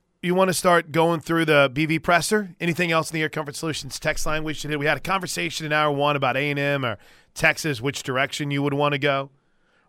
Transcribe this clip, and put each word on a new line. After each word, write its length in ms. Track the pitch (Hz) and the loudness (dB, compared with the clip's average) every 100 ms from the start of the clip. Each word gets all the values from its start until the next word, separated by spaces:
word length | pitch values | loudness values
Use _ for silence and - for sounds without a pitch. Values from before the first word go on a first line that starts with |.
| _ _ | _ _
you 120 | 175 | -2
wanna 200 | 180 190 | 2 2
start 360 | 175 185 170 170 | 2 4 4 4
going 300 | 147 165 165 | 2 2 2
through 240 | - 165 | 0 0
the 260 | 160 147 139 | 4 4 4
B 140 | 123 156 | 2 0
V 120 | 160 | 0
presser? 560 | 170 170 151 214 196 - | 2 2 2 -2 -2 -4
Anything 320 | 170 165 175 | -2 0 0
else 200 | 160 151 | 0 0
in 40 | |
the 80 | 160 | -2
Air 60 | 156 | -4
Comfort 260 | - 147 | -4 -8
Solutions 460 | - 165 147 131 - | -6 -6 -6 -8 -6
text 260 | 156 151 165 | -4 -2 -2
line 160 | 156 | -2
we 120 | 156 | -4
should 160 | 147 147 | -6 -4
hit? 80 | 151 | -2
We 60 | 147 | 0
had 100 | 143 | 0
a 40 | |
conversation 680 | 165 190 180 - 175 - 156 | 0 -4 -4 -6 -6 -4 -2
in 60 | |
hour 200 | 151 151 | 2 2
one 240 | 139 147 143 | 2 2 2
about 200 | 135 131 | 0 0
A 140 | 147 | 0
and 80 | 143 | 0
M 260 | 143 143 | 0 0
or 140 | 127 101 - - _ | -2 -4 -10 -20 _
Texas, 460 | - 160 147 160 120 | 0 2 2 -2 -2
which 220 | 131 123 | -4 -4
direction 480 | - 127 139 - 147 | -4 -2 -2 -4 -4
you 120 | 143 | -2
would 120 | 143 | 0
wanna 240 | 139 143 143 | 2 0 2
go. 320 | 143 139 139 _ _ _ _ _ | 0 0 -4 _ _ _ _ _